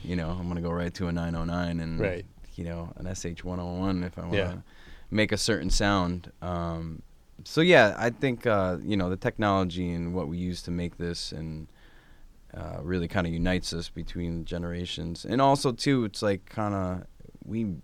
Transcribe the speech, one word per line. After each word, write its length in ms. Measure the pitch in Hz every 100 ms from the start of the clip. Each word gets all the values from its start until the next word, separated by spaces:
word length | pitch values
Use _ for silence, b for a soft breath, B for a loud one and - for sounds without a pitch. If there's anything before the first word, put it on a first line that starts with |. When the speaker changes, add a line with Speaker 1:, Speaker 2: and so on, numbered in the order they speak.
Speaker 1:
you 140 | - 87
know, 140 | 80
I'm 180 | 90 87
gonna 140 | 87
go 80 | 85
right 220 | 85 87
to 120 | - 90
a 40 |
nine 220 | 85 85
oh 100 | 82
nine 360 | 82 87 87 85
and, 200 | 82 82
Speaker 2:
Right. 240 | 98 90 87 - -
Speaker 1:
you 100 | -
know, 280 | 85 85 85 -
an 100 | 87
S 200 | 92 85
H 180 | 85
one 160 | 90 90
oh 140 | 87
one 280 | 90 95 92
if 160 | 90 87
I 40 |
wanna 140 | 87 98
Speaker 2:
Yeah. 200 | 92 90 - b b b b
Speaker 1:
make 220 | 107 104
a 40 | 104
certain 320 | - 101 87
sound. 640 | - 101 101 87 90 - -
Um, 600 | 90 87 85 82 82 78 - - - -
so 160 | - -
yeah, 340 | 170 160 107 -
I 100 | 117
think, 380 | 120 139 120 120
uh, 320 | 104 92 87
you 140 | 53 104
know, 140 | 90
the 80 | 95
technology 720 | 123 - 104 98 90 87 87
and 220 | 85 85
what 140 | 90 78
we 100 | 85
use 240 | 90 87
to 80 | -
make 260 | 87 87 -
this 340 | 87 85 -
and, 380 | 76 80 78 78 b b b b b b - -
uh, 260 | 87 82 85
really 260 | 80 90 85
kinda 200 | 101 85
unites 460 | 82 90 92 -
us 160 | 85 85
between 560 | - 80 87 85 85 80
generations. 800 | 87 87 87 87 - 82 82 -
And 160 | 123
also 300 | 139 143 143
too, 320 | 117 147 135 107
it's 160 | -
like 260 | 104 95 -
kinda, 580 | - 104 98 92 92 - - - -
we, 300 | - 110 208 165